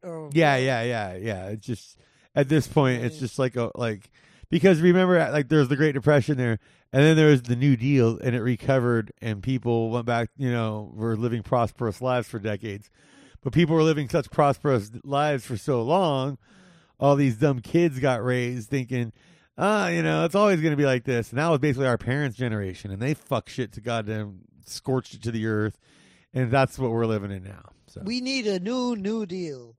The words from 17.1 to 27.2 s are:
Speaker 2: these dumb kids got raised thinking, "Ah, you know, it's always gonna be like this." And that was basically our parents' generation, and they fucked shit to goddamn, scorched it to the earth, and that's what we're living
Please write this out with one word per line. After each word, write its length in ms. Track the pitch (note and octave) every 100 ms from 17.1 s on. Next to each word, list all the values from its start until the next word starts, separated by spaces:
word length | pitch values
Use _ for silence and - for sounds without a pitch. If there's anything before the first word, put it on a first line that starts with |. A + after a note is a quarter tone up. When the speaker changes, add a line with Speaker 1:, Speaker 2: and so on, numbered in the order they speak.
| C#3+
Speaker 2:
these 220 | C#3 G#2+
dumb 240 | D3 C3
kids 380 | - E3 E3+ C3
got 220 | C3 A#2+ B2
raised 440 | B2 B2 B2 G#2+
thinking, 440 | C#3 A#2+ B2+ A#2 - _ _ _ -
"Ah, 300 | F#3+ G#3+ F3+
you 140 | E3+
know, 220 | D#3+ D#3 E3
it's 100 | G3+
always 240 | G#3 F3+
gonna 160 | D#3+ C#3+
be 100 | C#3+
like 200 | B2+ A#2
this." 240 | A#2+ A2
And 100 | B2
that 80 | E3
was 120 | D3+
basically 280 | D3 C3 C3
our 100 | A#2
parents' 360 | - C3+ C#3+ G#2
generation, 560 | B2 A2 G2 F2+ G2+
and 100 | G2
they 120 | B2+
fucked 380 | D3+ - A#2+ -
shit 200 | - A#2
to 80 | -
goddamn, 580 | A2 A#2 G#2 G#2+ G#2 F#2 _ _ -
scorched 480 | - - C3 -
it 80 | G#2+
to 80 | A#2
the 140 | A2+ A2
earth, 320 | G#2+ G#2+ - _ _ _ _ _
and 160 | B2+ B2
that's 260 | C#3 C3 -
what 120 | C3
we're 140 | A2+ A2+
living 260 | G#2+